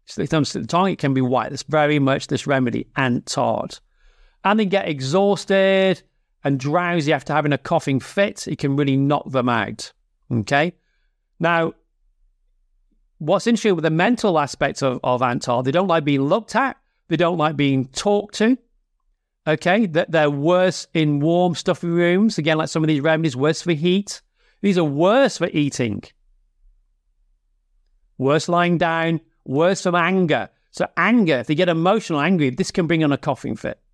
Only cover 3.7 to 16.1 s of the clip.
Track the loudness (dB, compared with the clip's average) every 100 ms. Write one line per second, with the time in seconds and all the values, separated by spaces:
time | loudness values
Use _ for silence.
3.7 | -12 _ _ _ _ _ _ 0 0 0
4.7 | 0 -2 -6 -2 0 2 0 0 2 4
5.7 | 4 2 0 _ _ _ _ -4 -2 -2
6.7 | -2 0 0 0 0 0 -2 0 -2 0
7.7 | -2 0 -4 -2 -2 -2 -4 -10 -4 -2
8.7 | 0 0 0 0 -2 -2 -2 0 0 -2
9.7 | -8 -16 _ _ _ -6 -4 0 0 0
10.7 | -4 _ _ _ _ _ -4 0 0 -2
11.7 | -6 _ _ _ _ _ _ _ _ _
12.7 | _ _ _ _ -8 -2 0 2 2 2
13.7 | 0 0 2 2 2 0 0 0 -2 -4
14.7 | -2 -2 -2 -2 0 0 -2 -2 -2 0
15.7 | 0 2 0 0